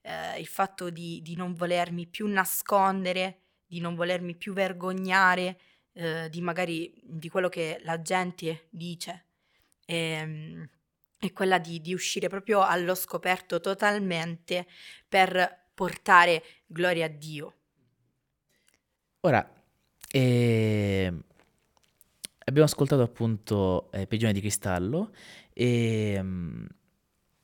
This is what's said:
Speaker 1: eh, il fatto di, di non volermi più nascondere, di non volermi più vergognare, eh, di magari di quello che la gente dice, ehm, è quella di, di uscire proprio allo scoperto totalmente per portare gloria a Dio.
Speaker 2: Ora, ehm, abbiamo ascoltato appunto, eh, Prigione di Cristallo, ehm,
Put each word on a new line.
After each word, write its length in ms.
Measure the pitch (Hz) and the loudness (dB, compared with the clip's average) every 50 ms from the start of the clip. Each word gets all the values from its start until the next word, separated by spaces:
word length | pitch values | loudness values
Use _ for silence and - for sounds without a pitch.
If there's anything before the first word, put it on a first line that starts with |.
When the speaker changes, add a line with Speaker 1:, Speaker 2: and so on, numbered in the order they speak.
Speaker 1:
eh, 400 | - - 160 160 160 170 - - | -14 -12 -10 -8 -8 -8 -8 -10
il 60 | 160 | -12
fatto 440 | - - - 196 190 - - 180 175 | -6 -4 -2 -2 -2 -4 -8 -8 -8
di, 320 | 170 165 170 170 165 160 | -8 -8 -10 -10 -10 -10
di 140 | 160 160 170 | -10 -10 -8
non 180 | 175 185 180 180 | -8 -6 -6 -6
volermi 540 | 170 175 175 175 175 175 175 175 175 170 170 | -4 -2 0 0 0 0 -2 -4 -8 -8 -10
più 180 | - - 214 | -8 -6 -4
nascondere, 1160 | 208 202 190 185 - - - - - 208 202 190 196 190 190 185 185 180 185 185 190 180 _ _ _ _ _ _ | -2 0 0 0 0 -2 -4 -2 2 4 4 4 4 2 0 -2 -2 -2 -2 -2 -4 -6 _ _ _ _ _ _
di 140 | - 175 170 | -12 -10 -8
non 160 | 170 170 170 | -6 -6 -4
volermi 400 | 170 175 175 180 175 180 175 170 | -2 -2 -2 -2 -2 -4 -8 -10
più 180 | 175 - 208 | -10 -10 -6
vergognare, 1080 | 190 196 190 185 185 175 180 185 185 190 190 185 185 190 190 185 180 180 180 180 185 - _ _ _ _ _ _ | -2 -2 -2 -2 -2 -6 -6 -6 -4 -4 -2 2 4 6 6 6 6 4 0 -2 -6 -8 _ _ _ _ _ _
eh, 360 | - 175 170 165 160 165 160 160 | -12 -8 -6 -4 -4 -4 -6 -8
di 100 | 156 170 | -8 -6
magari 520 | 175 175 165 180 180 170 170 160 170 - _ _ - | -4 -4 -4 -4 -4 -4 -4 -6 -8 -10 _ _ -18
di 240 | - 170 160 151 165 | -14 -14 -12 -10 -6
quello 200 | - 190 180 175 | -2 -2 -2 -2
che 300 | 175 180 165 156 160 - - | -2 -4 -6 -6 -6 -8 -6
la 180 | 165 165 165 | -6 -6 -6
gente 640 | 160 - 185 185 180 180 180 - 170 160 160 156 _ _ | -4 -2 -2 -2 -2 -4 -6 -6 -6 -6 -6 -8 _ _
dice, 560 | - 165 170 175 170 170 - - 175 175 _ _ _ _ _ _ _ _ _ _ _ _ _ | -14 -12 -12 -10 -10 -12 -12 -12 -14 -16 _ _ _ _ _ _ _ _ _ _ _ _ _
ehm, 800 | - 170 165 165 160 160 156 156 156 156 156 156 160 165 170 160 - _ _ _ _ _ _ _ _ _ | -6 -4 -2 -2 -2 -4 -4 -6 -8 -8 -10 -12 -12 -14 -14 -16 -16 _ _ _ _ _ _ _ _ _
è 160 | - - 180 | -8 -8 -6
quella 260 | - - 196 190 190 175 | -4 -2 0 2 2 2
di, 220 | 160 165 170 165 | 0 -2 -10 -8
di 140 | 156 170 185 | -8 -8 -6
uscire 340 | 175 - - - 196 185 170 | -6 -4 -4 -4 -4 -4 -4
proprio 340 | 190 196 196 - 208 202 | -6 -4 -2 2 2 4
allo 340 | 190 196 175 180 175 175 185 | 4 4 2 0 0 -2 -2
scoperto 640 | 185 - - - 170 - 180 185 185 - - 175 170 | -2 -4 -6 -6 -4 -2 -2 -2 -2 -4 -6 -6 -4
totalmente 1080 | - 196 196 196 214 208 208 208 202 185 175 165 160 170 170 165 _ - 180 180 175 - - - - - - - _ - | -2 -4 -2 0 0 0 2 0 -2 -2 -2 -4 -4 -6 -8 -10 _ -6 -6 -6 -6 -8 -16 -20 -20 -20 -20 -20 _ 0
per 500 | - 196 185 180 185 185 180 180 - - _ _ _ - | 2 4 4 4 4 2 2 2 0 -6 _ _ _ -4
portare 600 | 190 170 - - - - 190 175 175 175 170 160 - - - _ _ | -4 -4 -4 -2 4 8 10 10 10 8 6 2 0 -6 -20 _ _
gloria 400 | - 165 165 175 180 175 165 160 | -10 -4 0 0 2 2 0 -2
a 20 | 160 | -4
Dio. 460 | 151 147 147 156 156 143 147 143 - _ _ _ _ _ _ _ _ _ _ _ _ _ _ _ _ _ _ _ _ _ _ _ _ _ _ _ _ _ _ _ _ _ | -6 -10 -14 -12 -12 -12 -12 -14 -16 _ _ _ _ _ _ _ _ _ _ _ _ _ _ _ _ _ _ _ _ _ _ _ _ _ _ _ _ _ _ _ _ _
Speaker 2:
Ora, 300 | - 175 131 104 - - _ _ _ _ _ _ _ _ _ _ - - | 2 4 4 4 2 0 _ _ _ _ _ _ _ _ _ _ -6 -2
ehm, 1120 | - 135 127 127 123 120 120 120 113 113 110 110 107 104 104 101 98 95 95 92 87 78 - _ _ _ _ _ _ _ _ _ _ _ _ _ _ _ _ _ _ _ - - _ _ - | 2 4 4 4 4 4 4 4 4 4 4 4 2 2 2 2 2 2 0 0 -2 -6 -10 _ _ _ _ _ _ _ _ _ _ _ _ _ _ _ _ _ _ _ -18 -18 _ _ -4
abbiamo 220 | - 135 147 156 | 2 4 6 6
ascoltato 340 | 147 - - 143 131 147 135 | 6 4 2 2 4 4 4
appunto, 920 | 120 117 - - 117 113 110 101 - - 110 101 98 92 92 85 - - | 4 2 0 -2 -2 0 -2 -2 -2 0 2 2 4 2 2 0 -2 -4
eh, 140 | - 95 95 | -6 -6 -4
Prigione 280 | - - 107 117 110 101 | -2 -2 0 2 2 2
di 60 | 98 | 0
Cristallo, 680 | 101 104 - - - 101 90 87 90 101 135 175 214 - - - - - - - - _ - | -2 -2 -4 -2 -2 -2 -2 0 0 -2 -2 -2 -4 -6 -10 -16 -20 -20 -20 -20 -20 _ -4
ehm, 1120 | - 120 123 120 117 117 113 113 110 107 104 101 98 95 95 92 90 85 80 57 57 53 - - _ _ _ _ _ _ _ _ _ _ _ _ _ | 0 2 2 2 2 2 2 2 0 0 0 0 -2 -2 -4 -4 -6 -6 -6 -8 -10 -12 -14 -18 _ _ _ _ _ _ _ _ _ _ _ _ _